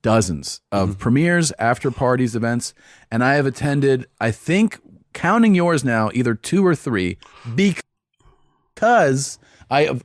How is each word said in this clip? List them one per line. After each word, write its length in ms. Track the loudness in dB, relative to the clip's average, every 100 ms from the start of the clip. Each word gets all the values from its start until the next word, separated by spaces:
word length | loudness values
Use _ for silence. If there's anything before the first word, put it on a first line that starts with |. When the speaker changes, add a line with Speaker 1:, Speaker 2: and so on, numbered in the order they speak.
Speaker 1:
dozens 600 | 0 2 2 -4 -8 -14 _
of 180 | -2 -2
Speaker 2:
Mm-hmm. 100 | -2
Speaker 1:
premieres, 520 | 0 2 2 2 0 -2
after 320 | -2 0 -2
parties, 440 | -2 0 0 0 -2
events, 380 | -2 -4 -6 -12 _ -20 _
and 120 | -2
I 120 | 0 0
have 100 | 0
attended, 640 | -2 -2 0 2 0 -2 -6
I 120 | -4
think, 480 | -4 -2 0 0 -2 -20 -20 _
counting 400 | -6 0 2 4 4
yours 300 | 2 0 0
now, 240 | 0 0
either 200 | 0 -2
two 320 | -2 -2 0 2
or 80 | 0
three, 420 | -2 -2 -2 -4 -14 -18 -8 0 0 0 -8 _ _ _ _ _ _ _ _ -2
because 640 | 2 4 4 2 -4 -12 _ _ -2
I 140 | 0 2
have 180 | -2